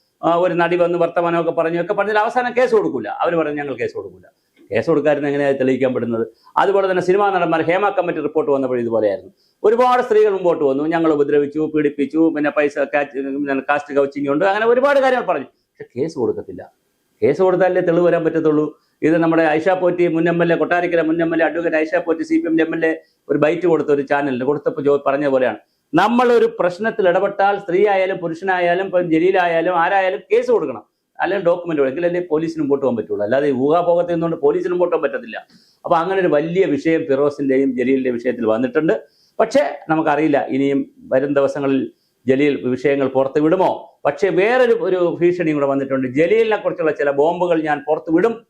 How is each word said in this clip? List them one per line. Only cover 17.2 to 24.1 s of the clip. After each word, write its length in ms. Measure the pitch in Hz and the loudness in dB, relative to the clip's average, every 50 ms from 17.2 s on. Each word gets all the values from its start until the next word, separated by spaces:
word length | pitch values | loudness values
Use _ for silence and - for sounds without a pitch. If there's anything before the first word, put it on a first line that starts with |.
| - | 0
കേസ് 180 | - 147 139 | 0 2 4
കൊടുത്താലേ 400 | 190 190 180 180 185 180 180 185 | 2 2 4 2 2 2 2 0
തെളിവ് 260 | 160 170 165 175 175 175 | 0 2 2 2 4 2
വരാൻ 160 | 165 170 160 | 2 2 0
പറ്റത്തുള്ളൂ. 560 | 160 160 165 156 156 151 151 151 147 - _ _ _ _ _ | 0 -2 0 0 2 2 2 0 -2 -6 _ _ _ _ _
ഇത് 160 | - 151 160 170 | 0 2 2 4
നമ്മുടെ 260 | 165 165 165 165 165 | 2 2 2 2 2
ഐഷ 260 | 156 151 160 160 190 | 2 2 2 2 0
പോറ്റി, 380 | 185 185 180 175 175 175 175 170 | 0 2 2 0 2 2 0 0
മുൻ 220 | 160 160 165 170 | 2 0 0 0
എം 140 | 170 170 170 | 2 0 2
എൽ 100 | 170 170 | 0 2
എ, 20 | |
കൊട്ടാരക്കര 460 | 151 156 135 175 175 175 180 175 165 | 0 0 0 0 -2 0 0 0 0
മുൻ 200 | 160 156 160 170 | 0 0 0 0
എം 140 | 170 165 170 | 0 0 0
എൽ 80 | 160 160 | 0 0
എ 20 | |
അഡ്വക്കേറ്റ് 320 | 156 151 170 170 170 151 156 | 0 0 -2 -2 -2 0 0
ഐഷ 180 | 156 160 180 | -2 0 -2
പോറ്റി, 280 | 175 165 165 165 160 156 | -4 -2 -2 -2 -4 -2
സി 180 | - 165 160 | -2 -2 0
പി 60 | 160 165 | 0 0
എം 140 | 160 160 | 0 0
എം 140 | 160 160 165 | 0 0 -2
എൽ 100 | 160 160 | -2 -2
എ 160 | 160 160 160 - _ _ _ _ - | -2 -2 -2 -8 _ _ _ _ -4
ഒരു 80 | 143 147 | 0 2
ബൈറ്റ് 300 | 147 151 170 165 175 175 | 2 2 0 0 0 0
കൊടുത്ത 200 | 165 147 143 147 | 2 2 2 0
ഒരു 140 | 147 143 | 0 0
ചാനലിന് 420 | 139 139 | 0 -2